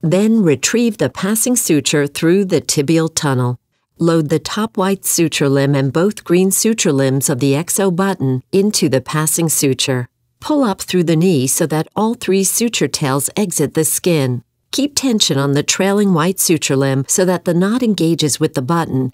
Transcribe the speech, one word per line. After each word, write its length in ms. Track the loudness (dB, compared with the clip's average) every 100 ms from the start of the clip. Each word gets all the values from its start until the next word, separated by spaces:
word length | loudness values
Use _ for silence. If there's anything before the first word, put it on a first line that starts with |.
Then 380 | 2 2 2 2
retrieve 560 | 2 2 0 0 0 0
the 140 | -4
passing 440 | -2 -4 -2 0 -2
suture 520 | 2 0 2 0 -2
through 380 | 0 2 2 2
the 140 | -2
tibial 540 | -2 -4 0 0 0
tunnel. 460 | -2 -2 0 0 -4 _ _ _ _
Load 300 | 0 2 2
the 100 | -2
top 360 | -2 -6 -4 -2
white 300 | -2 -2 -2
suture 420 | 0 0 0 2
limb 280 | 2 2 2
and 180 | 0
both 300 | 0 0 -2
green 260 | 0 2 2
suture 420 | 2 0 0 0
limbs 380 | 2 2 0 -2
of 100 | -2
the 140 | 0
X 260 | 0 -2 -2
O 120 | 0
button 500 | 0 -2 -2 -2 -4 -2
into 380 | 0 0 0 0
the 100 | 0
passing 480 | -2 -4 -2 0 -2
suture. 640 | 0 0 0 -2 -2 -4 _ _ _
Pull 240 | -2 0
up 180 | 0 -2
through 220 | -2 -2
the 120 | 2 2
knee 300 | 2 2 0
so 220 | -2 -2
that 200 | -2 -4 -2
all 200 | -2 -2
three 280 | -2 0
suture 440 | 0 -2 -2 -2 -2
tails 420 | -2 -2 -2 -2 -4
exit 380 | -4 -2 -2 0
the 100 | -2
skin. 580 | -2 0 0 0 -4 -8 _ _
Keep 240 | -4 -4 -2
tension 420 | -2 0 0 0
on 140 | 0
the 100 | 0
trailing 540 | -2 0 0 2 2 2
white 240 | 0 0
suture 360 | 0 0 0 0
limb 300 | 0 0 -2
so 160 | 0 2
that 200 | 0 0
the 80 |
knot 300 | 0 0 0
engages 560 | 0 0 0 2 0 0
with 160 | -2 -2
the 60 |
button, 500 | -2 -2 -2 -2 -4